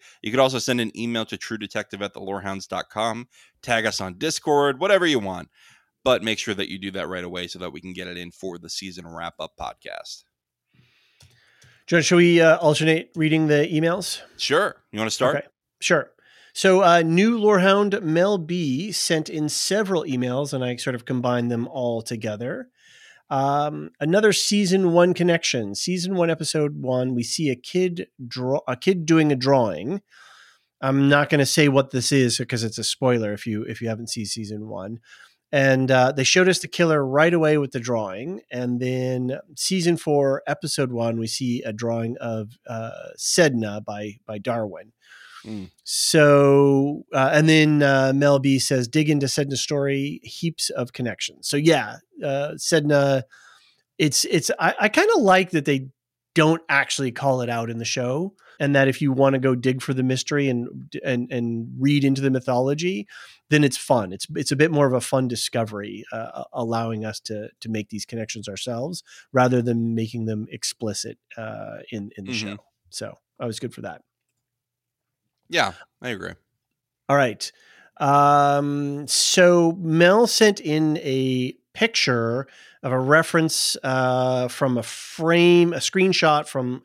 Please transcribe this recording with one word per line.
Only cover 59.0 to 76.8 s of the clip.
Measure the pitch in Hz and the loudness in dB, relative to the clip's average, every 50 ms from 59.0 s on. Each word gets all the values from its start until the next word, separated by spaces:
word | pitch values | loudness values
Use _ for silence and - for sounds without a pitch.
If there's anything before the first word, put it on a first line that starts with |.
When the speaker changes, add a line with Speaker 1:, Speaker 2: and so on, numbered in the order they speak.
Speaker 2:
you | 151 135 | 0 0
wanna | 131 135 135 135 135 | 2 4 4 4 4
go | 131 131 131 127 | 2 2 0 0
dig | 123 120 127 131 127 | 2 0 0 -2 -2
for | - - 131 | -4 -4 -2
the | 127 | 0
mystery | 127 131 131 127 - - 151 143 143 | 0 0 0 -2 -4 -2 -2 -2 0
and, | 131 123 120 120 - - 131 135 - - - - | 0 -2 -2 -4 -8 -12 -16 -16 -14 -14 -8 -4
and, | 143 123 120 123 - | -4 -4 -4 -4 -4
and | 135 120 120 117 117 113 117 123 127 | -6 -4 -4 -4 -4 -6 -8 -10 -6
read | 127 131 143 147 143 139 | -2 0 2 2 4 2
into | 135 135 135 | 2 2 2
the | 139 135 | 0 0
mythology, | 131 127 - 135 123 123 131 139 143 156 175 180 196 208 202 - - - - - - _ _ - | 0 0 0 0 0 0 0 0 -2 -2 -2 -4 -4 -6 -8 -12 -18 -20 -20 -20 -20 _ _ 2
then | 151 147 147 | 4 4 4
it's | 131 - | 2 0
fun. | - - - 135 113 98 90 95 | -2 -2 0 0 0 0 -2 -8
It's, | - - - 151 | -12 -12 -8 -8
it's | - 139 - 151 | -6 -4 -2 0
a | |
bit | 135 156 170 | 2 2 2
more | 156 147 143 | 4 2 2
of | 131 127 | 2 2
a | 120 | 0
fun | - - 139 131 131 | -2 -2 -2 -2 0
discovery, | 120 120 113 - - - 117 113 107 107 101 104 104 98 107 - - - | -2 -4 -6 -6 -4 -4 -4 -4 -4 -6 -10 -10 -10 -12 -14 -14 -12 -12
uh, | 113 117 - - | -12 -12 -12 -12
a-, | - - - - | -14 -14 -10 -8
allowing | 131 117 113 113 117 117 113 113 107 110 | -6 -4 -4 -4 -4 -4 -4 -6 -6 -6
us | 110 104 - | -8 -10 -10
to, | - - 107 104 107 - _ _ | -12 -12 -10 -10 -12 -14 _ _
to | - | -10
make | 110 110 110 104 - | -6 -6 -6 -6 -8
these | 110 101 - | -10 -12 -12
connections | - 117 113 107 - - 107 101 | -10 -10 -10 -10 -10 -12 -12 -12
ourselves | 107 95 - - 127 117 117 131 170 175 - - _ - - - _ - | -12 -12 -10 -10 -8 -8 -8 -8 -8 -10 -12 -16 _ -20 -20 -12 _ 2
rather | 127 127 127 127 123 | 2 4 4 2 0
than | 117 123 117 117 113 117 117 | 0 0 -2 -2 -2 -2 -2
making | 113 113 113 117 117 110 | -4 -6 -6 -8 -8 -6
them | 110 107 107 110 - | -6 -6 -6 -8 -10
explicit, | - 120 - - - _ 120 107 101 - - 110 110 - _ - - | -12 -10 -10 -10 -10 _ -8 -8 -8 -8 -10 -12 -14 -18 _ -20 -16
uh, | 117 110 110 110 107 107 107 107 104 - - | -14 -12 -12 -12 -12 -14 -14 -14 -16 -14 -12
in, | 123 104 101 104 - | -12 -10 -10 -12 -14
in | 104 95 | -14 -12
the | 110 | -10
Speaker 1:
Mm-hmm. | 123 107 110 | -8 -8 -8
Speaker 2:
show. | 101 104 104 _ _ _ _ _ _ | -8 -10 -14 _ _ _ _ _ _
So | - - 107 104 - - _ _ _ - | -14 -14 -12 -14 -14 -18 _ _ _ -10
I | 127 | -8
was | 117 110 - | -8 -8 -8
good | 131 113 - | -10 -10 -10
for | - | -12
that. | 110 92 78 - _ _ _ _ _ _ _ _ _ _ _ _ _ _ _ _ _ _ _ _ _ _ _ _ _ _ _ _ _ - | -14 -14 -16 -18 _ _ _ _ _ _ _ _ _ _ _ _ _ _ _ _ _ _ _ _ _ _ _ _ _ _ _ _ _ -2
Speaker 1:
Yeah, | 170 165 113 98 87 - - _ _ _ | 0 0 0 0 -2 -6 -16 _ _ _
I | - 123 | -8 -8
agree. | 110 92 92 87 90 - _ _ _ _ _ _ _ _ | -8 -8 -8 -12 -14 -16 _ _ _ _ _ _ _ _